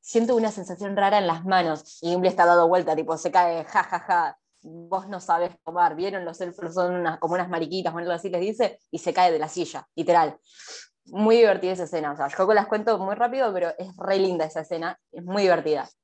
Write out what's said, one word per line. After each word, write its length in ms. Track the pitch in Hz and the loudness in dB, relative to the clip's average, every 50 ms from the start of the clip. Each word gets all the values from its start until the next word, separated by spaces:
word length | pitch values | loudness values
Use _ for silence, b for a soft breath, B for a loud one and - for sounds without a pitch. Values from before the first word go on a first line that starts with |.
"Siento 340 | _ - - 233 233 233 247 | _ 0 0 2 2 4 2
una 160 | 226 226 214 | 2 2 0
sensación 440 | 208 202 175 - 180 180 202 196 202 | -2 -6 -10 -10 -10 -10 -8 -4 0
rara 220 | 202 196 196 208 | 2 2 4 4
en 80 | 208 196 | 4 2
las 200 | 175 165 165 170 | 2 -2 -2 -2
manos", 520 | 190 190 185 175 165 156 151 - - - - | 2 2 2 2 0 -4 -6 -10 -20 -20 -8
y 80 | - 170 | -4 -2
Gimli 180 | 175 180 180 | 0 2 2
está 180 | 185 180 - 175 | 2 4 4 6
dado 220 | 170 175 175 170 | 6 8 8 6
vuelta, 280 | 165 185 185 170 165 156 | 6 4 2 2 0 -2
tipo, 220 | 160 160 156 160 | -2 -2 -4 -6
se 140 | 160 - 180 | -4 -4 2
cae, 320 | 180 185 175 170 165 165 156 | 2 4 4 4 0 -2 -6
"Ja, 180 | - - 202 175 | -2 -2 -2 -2
ja, 160 | - 185 170 | 0 -4 -8
ja, 380 | - - 185 175 165 147 - _ _ _ _ _ | -2 0 0 0 0 -2 -6 _ _ _ _ _
vos 460 | _ 160 160 170 170 170 185 190 190 | _ -20 -20 -20 -8 -6 -6 -6 -6
no 120 | 202 208 185 | -8 -12 -12
sabés 320 | - - 170 170 175 - - _ _ | -2 -2 0 0 0 -2 -4 _ _
tomar, 320 | 165 165 175 175 165 156 | -8 0 0 0 2 0
¿vieron? 300 | 156 185 196 196 190 175 | -2 -6 -4 -4 -6 -8
Los 160 | 165 170 - | -8 -8 -8
elfos 320 | 185 175 175 - 175 165 170 | -10 -10 -10 -10 -12 -6 -2
son 200 | 185 180 175 180 | -2 -2 0 -2
unas, 260 | 180 175 160 160 - | -2 -2 -2 -2 -2
como 140 | - 160 175 | -4 -2 -2
unas 160 | 180 180 180 | -2 -2 -4
mariquitas", 440 | 175 165 165 147 175 190 180 165 160 | -4 -4 -4 -4 -6 -4 -4 -4 -6
o 40 | |
algo 140 | 170 175 175 | -4 -4 -4
así 180 | 175 165 - 190 | -6 -4 -4 -6
les 120 | 175 170 | -4 -2
dice, 380 | 180 208 214 214 240 185 - _ _ _ | -2 -4 -2 -2 -2 -2 -2 _ _ _
y 80 | - 165 | -12 -6
se 140 | - 180 - | -6 -2 2
cae 180 | 185 185 180 | 2 4 4
de 80 | 165 151 | 2 0
la 80 | 151 | -2
silla, 400 | 151 - 180 170 - - 139 - _ _ | -4 -6 -6 -6 -6 -8 -14 -16 _ _
literal. 420 | - 160 175 175 170 160 147 147 _ B B B B B B B B B B _ _ _ | -6 0 2 4 4 4 2 -2 _ B B B B B B B B B B _ _ _
Muy 320 | _ - 190 214 220 226 | _ -4 0 4 4 6
divertida 340 | 233 233 208 190 180 175 180 | 6 6 6 6 2 0 -2
esa 140 | 190 180 175 | -2 -4 -6
escena, 260 | 151 175 165 151 147 | -4 -4 -4 -4 -4
o 60 | 143 | -4
sea, 100 | 143 139 | -4 -6
yo 260 | 143 - - 190 196 220 | -6 -2 0 2 4 4
las 140 | 208 - | 4 4
cuento 300 | - 220 214 208 226 220 185 | 2 -2 -2 0 0 0 0
muy 160 | 190 190 208 | 0 -6 -2
rápido, 360 | 208 240 240 247 269 262 220 190 | -2 -2 -2 0 0 -2 0 0
pero 200 | 180 175 170 156 | -2 -4 -4 -4
es 180 | - 185 190 - | -8 -12 -14 -12
re 220 | - - - 196 196 | -10 -4 -2 2 2
linda 260 | 190 185 180 165 156 | 2 2 2 -2 -4
esa 160 | 156 - 165 | -4 -4 -8
escena, 380 | 156 _ 175 165 165 156 - _ _ _ | -6 _ -6 -6 -6 -8 -8 _ _ _
es 120 | - 170 175 | -18 -14 -10
muy 200 | 180 190 208 196 | -4 -2 2 4
divertida. 460 | 185 170 156 147 156 151 139 131 - _ _ | 4 4 2 2 -2 -2 -2 -4 -8 _ _